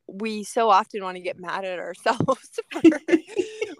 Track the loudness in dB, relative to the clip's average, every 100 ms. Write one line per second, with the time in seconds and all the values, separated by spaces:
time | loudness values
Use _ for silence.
0 | -16 -8 -6 -6 -4 0 4 4 4 -4
1 | -8 -8 -8 -8 -8 -6 -6 -8 -10 -2
2 | 0 0 0 -2 -6 -14 -10 4 4 4
3 | 2 0 0 -6 -6 -6 -10 0